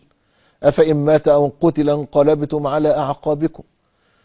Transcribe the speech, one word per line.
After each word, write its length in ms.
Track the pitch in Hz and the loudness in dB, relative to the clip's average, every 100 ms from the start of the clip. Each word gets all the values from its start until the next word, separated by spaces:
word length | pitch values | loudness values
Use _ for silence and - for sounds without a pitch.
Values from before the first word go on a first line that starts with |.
| _ _ _ _ _ _ | _ _ _ _ _ _
أفإن 420 | 143 147 160 151 147 | 0 2 2 2 2
مات 220 | 156 151 | 2 2
أو 240 | 147 143 143 | 2 0 0
قتل 280 | 170 151 147 | -2 0 -2
انقلبتم 800 | 147 143 151 143 156 147 151 143 | -2 -2 0 2 0 -2 -6 -4
على 300 | 147 151 143 | -2 0 0
أعقابكم، 640 | 139 143 - 147 156 - - _ _ _ _ _ | -2 -6 -6 -4 -4 -8 -20 _ _ _ _ _